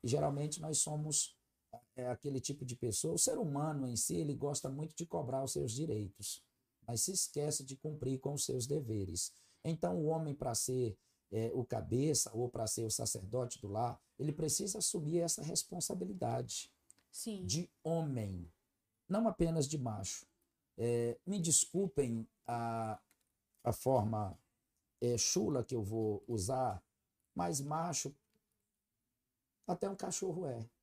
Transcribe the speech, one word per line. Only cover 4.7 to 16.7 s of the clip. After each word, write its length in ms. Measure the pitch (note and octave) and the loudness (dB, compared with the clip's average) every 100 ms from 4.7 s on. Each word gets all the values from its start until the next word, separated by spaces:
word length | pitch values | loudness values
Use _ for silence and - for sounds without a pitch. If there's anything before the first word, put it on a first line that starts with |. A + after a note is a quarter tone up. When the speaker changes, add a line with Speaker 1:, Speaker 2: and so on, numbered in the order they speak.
| C3+ D#3 | -4 -6
Speaker 1:
de 100 | - | -6
cobrar 380 | E3+ E3+ B2+ C3 | -4 -4 -2 -2
os 100 | C3+ | 0
seus 200 | D3 C#3 | 0 -2
direitos, 720 | A2+ D#3+ G#2+ G2+ - G2+ - _ _ _ _ - | -2 0 0 -2 -6 -10 -10 _ _ _ _ -6
mas 160 | A#2+ | -2
se 100 | - | 0
esquece 520 | F#3+ - - D3 C#3+ | 2 0 0 0 0
de 120 | C3+ C3+ | -4 -8
cumprir 440 | D#3 D3+ B2+ C3 | -6 -4 -2 0
com 120 | C#3 | 0
os 120 | C#3+ | -2
seus 220 | - B2+ A#2+ | 0 0 2
deveres. 680 | D3 B2 A2 F#2+ F2 - - _ _ | 0 0 0 0 -2 -4 -6 _ _
Então, 340 | - E3 F3 F3+ | -2 0 2 2
o 80 | D3+ | 2
homem, 260 | D#3+ D#3 | 2 0
pra 220 | C#3 - | -2 -2
ser, 420 | A2+ - B2+ A#2+ G#2 _ _ _ | 0 0 2 2 0 _ _ _
é, 180 | G#2+ A2+ | -2 0
o 100 | B2 | 0
cabeça 680 | A#2+ A2+ G2+ A#2+ D3 C3+ - | 0 -2 2 4 4 4 2
ou 160 | A2 B2 | 0 -2
pra 200 | - A2 | 0 -2
ser 160 | - | 0
o 60 | A2+ | 0
sacerdote 680 | - A2+ - F#2+ B2 A#2+ - | 0 -2 -2 -2 -2 -2 -4
do 60 | G#2 | -4
lar, 340 | G2+ A#2+ - _ _ | 0 0 -2 _ _
ele 160 | D3 | -4
precisa 460 | D3+ D#3 - G3 G#3 | 0 0 2 0 0
assumir 420 | - - D3 E3+ | 0 0 2 2
essa 220 | E3+ - | 2 0
responsabilidade 1300 | D3+ - - F3+ - F3+ F#3 F#3+ A#2+ A#2+ B2 - - | 0 -2 -2 -4 -4 -2 -4 -2 -2 -2 -2 -6 -8